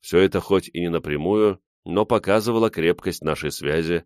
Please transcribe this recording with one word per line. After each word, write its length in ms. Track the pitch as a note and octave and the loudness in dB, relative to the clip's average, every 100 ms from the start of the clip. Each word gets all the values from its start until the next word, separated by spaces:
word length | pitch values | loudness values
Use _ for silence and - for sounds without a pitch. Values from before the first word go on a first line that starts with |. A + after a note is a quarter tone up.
Всё 180 | - E2+ | 0 2
это 220 | F#2+ G2 | 4 2
хоть 280 | - G2 - | 0 0 0
и 120 | - | -6
не 80 | F2 | -4
напрямую, 720 | E2 D#2 D2 D#2+ G#2+ G#2+ G2 _ _ | -4 -4 -4 0 2 2 0 _ _
но 220 | - F2 G#2 | -4 -2 2
показывало 640 | A2+ - G#2 A2 A2+ A2 | 0 2 0 2 2 0
крепкость 520 | - D#2+ F2 - E2+ | 2 0 0 -2 -6
нашей 280 | D2+ D2+ D2+ | -4 -4 -4
связи 540 | - C#2+ D#2 E2 E2+ | -6 -2 -2 0 -4